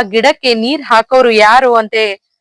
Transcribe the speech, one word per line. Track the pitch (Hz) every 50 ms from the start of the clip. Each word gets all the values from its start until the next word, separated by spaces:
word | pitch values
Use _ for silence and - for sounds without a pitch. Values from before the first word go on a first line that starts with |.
| 240
ಗಿಡಕ್ಕೆ | 196 190 226 214 277 311 - - 254 233
ನೀರ್ | 226 220 240 294 302 269
ಹಾಕೋರು | - 240 220 220 - 262 262 254 240
ಯಾರು | 226 214 208 214 226 254 262 247 240
ಅಂತೆ | 226 220 208 - 220 220 208 196 196 _ _ _ _